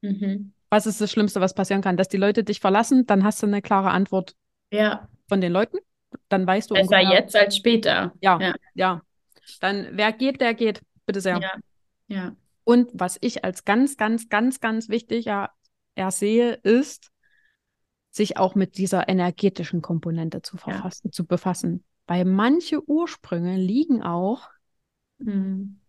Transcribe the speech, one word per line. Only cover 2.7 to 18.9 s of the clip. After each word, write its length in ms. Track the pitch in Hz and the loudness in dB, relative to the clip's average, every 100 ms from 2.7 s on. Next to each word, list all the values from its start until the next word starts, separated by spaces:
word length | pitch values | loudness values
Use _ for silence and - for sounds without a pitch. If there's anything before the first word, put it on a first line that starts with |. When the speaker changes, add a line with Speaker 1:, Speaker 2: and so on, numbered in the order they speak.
| 196 233 262 247 | 2 4 4 4
Speaker 2:
dann 180 | 202 | 4
hast 200 | 196 214 | 4 0
du 40 | 208 | -2
eine 140 | 202 | -2
klare 300 | - 196 190 | 0 0 2
Antwort 440 | 180 196 190 185 _ _ _ _ | 0 0 -2 -4 _ _ _ _
Speaker 1:
Ja. 360 | 208 214 208 - _ _ | 0 0 0 -12 _ _
Speaker 2:
von 100 | 196 | 0
den 120 | 180 | 2
Leuten. 260 | 175 226 370 _ _ _ - _ | 0 0 -4 _ _ _ -20 _
Dann 180 | 196 185 | 0 2
weißt 240 | 190 220 | 0 2
du 20 | 196 | 2
Speaker 1:
Besser 220 | 190 190 | 4 6
Speaker 2:
ungefähr 220 | 185 185 | 6 4
Speaker 1:
jetzt 160 | - 214 | 4 4
als 200 | 202 - | 4 4
später. 580 | - 233 - - 175 - | 2 2 2 0 -2 0
Speaker 2:
Ja, 180 | 190 175 | 2 2
Speaker 1:
Ja. 120 | - - _ | 2 -4 _
Speaker 2:
ja. 280 | - 185 175 - _ _ _ - - | -2 -2 -2 -10 _ _ _ -20 -6
Dann, 300 | 185 202 - | -4 -4 -6
wer 200 | 185 208 | -2 -2
geht, 280 | 220 262 269 | 0 -2 0
der 140 | 240 233 | -2 0
geht. 260 | 226 208 _ _ - | -2 -2 _ _ -6
Bitte 160 | 196 | -4
sehr. 180 | 190 180 | -2 -2
Speaker 1:
Ja. 120 | 190 190 - _ _ _ _ | -4 -10 -14 _ _ _ _
Ja. 280 | 196 180 - _ _ | -8 -8 -12 _ _
Speaker 2:
Und 260 | - 240 240 | 4 4 4
was 240 | 196 185 - | -2 -6 -2
ich 220 | 240 - | -6 -4
als 220 | 190 180 - | -8 -8 0
ganz, 320 | 208 277 277 | 2 2 0
ganz, 320 | 214 226 226 | -2 -2 -2
ganz, 320 | 208 240 254 | 0 0 -2
ganz 280 | 226 220 226 | -4 -4 -4
wichtig 380 | 220 233 233 226 | -6 -4 -6 -4
er-, 240 | 202 196 _ _ _ _ - | -6 -6 _ _ _ _ -6
ersehe, 580 | 190 - 202 226 240 | -6 -2 0 2 2
ist, 580 | 226 - 233 294 - _ _ _ _ _ _ _ _ _ _ _ | 0 2 2 2 -8 _ _ _ _ _ _ _ _ _ _ _
sich 280 | - 208 - | -4 -4 0
auch 180 | 185 202 | 0 0
mit 220 | 185 - | -2 -2
dieser 280 | 185 | -2